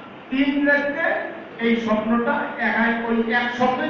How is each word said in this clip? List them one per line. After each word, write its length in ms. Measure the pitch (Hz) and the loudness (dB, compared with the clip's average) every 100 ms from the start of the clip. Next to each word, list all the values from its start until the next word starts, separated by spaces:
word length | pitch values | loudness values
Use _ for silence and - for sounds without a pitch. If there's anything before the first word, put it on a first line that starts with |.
| - - - | -16 -18 -4
তিন 380 | 269 285 285 285 | 0 2 2 4
রাতে 640 | 285 285 311 330 - - - - - 233 | 4 2 0 0 -2 -4 -10 -14 -2 2
এই 100 | 226 | 2
স্বপ্নটা 720 | 220 214 220 233 233 - - - | 2 0 2 0 2 0 -2 -2
একাই, 460 | 233 220 226 233 | -2 2 0 0
ওই 300 | 233 233 226 | 0 0 2
এক 220 | 240 240 247 | 0 0 0
স্বপ্নে 340 | 254 294 | 0 2